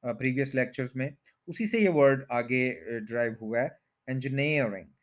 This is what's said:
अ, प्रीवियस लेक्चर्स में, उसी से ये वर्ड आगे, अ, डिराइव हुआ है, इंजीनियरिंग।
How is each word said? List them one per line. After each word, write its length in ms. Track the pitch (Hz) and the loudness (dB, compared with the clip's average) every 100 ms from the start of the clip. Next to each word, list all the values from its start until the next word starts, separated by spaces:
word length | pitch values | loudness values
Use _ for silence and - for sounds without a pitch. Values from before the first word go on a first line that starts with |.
अ, 80 | 127 | -6
प्रीवियस 420 | 113 127 127 135 | -4 -2 0 -2
लेक्चर्स 420 | 135 127 - 127 131 | 0 -2 -2 -6 -4
में, 180 | 131 143 _ _ - | -8 -8 _ _ -12
उसी 180 | 165 220 | -6 -2
से 140 | 233 | 2
ये 80 | 208 | 4
वर्ड 380 | 160 139 131 139 | 6 6 6 0
आगे, 380 | 120 117 127 127 | -2 0 0 0
अ, 280 | 95 82 117 | -2 -8 -8
डिराइव 380 | 107 117 120 113 | -6 -2 -2 -2
हुआ 180 | 110 117 | -4 -2
है, 180 | 135 - _ _ - | -2 -4 _ _ -8
इंजीनियरिंग। 800 | 131 131 135 143 151 127 98 78 _ | -6 -4 -2 0 2 0 -2 -12 _